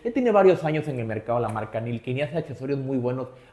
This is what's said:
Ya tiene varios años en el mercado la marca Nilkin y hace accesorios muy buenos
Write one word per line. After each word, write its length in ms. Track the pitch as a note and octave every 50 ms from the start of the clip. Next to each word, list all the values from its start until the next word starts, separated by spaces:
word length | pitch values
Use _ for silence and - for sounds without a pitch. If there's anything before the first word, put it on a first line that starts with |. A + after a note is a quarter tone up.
| -
Ya 100 | A3+ A#3
tiene 160 | C#4 B3 A#3
varios 340 | G#3 G3+ F#3+ F#3 F3 D#3+ D#3+
años 240 | D#3 D#3 D#3 D3 D3+
en 120 | C3+ B2
el 80 | A2+ A2+
mercado 320 | G#2+ G#2+ - - A#2 A#2+
la 100 | A#2+ A2
marca 320 | A2 A2 G#2+ - - A2+
Nilkin 380 | A2+ A#2+ A#2+ A2+ - C3 B2+ C3+
y 20 |
hace 160 | D3 C3 D#3 E3
accesorios 400 | D#3 - C3 - C3+ C3+ C#3+ C#3
muy 200 | C3+ C3 C3+ C3
buenos 300 | A#2+ B2 B2+ C3 B2 - - - - -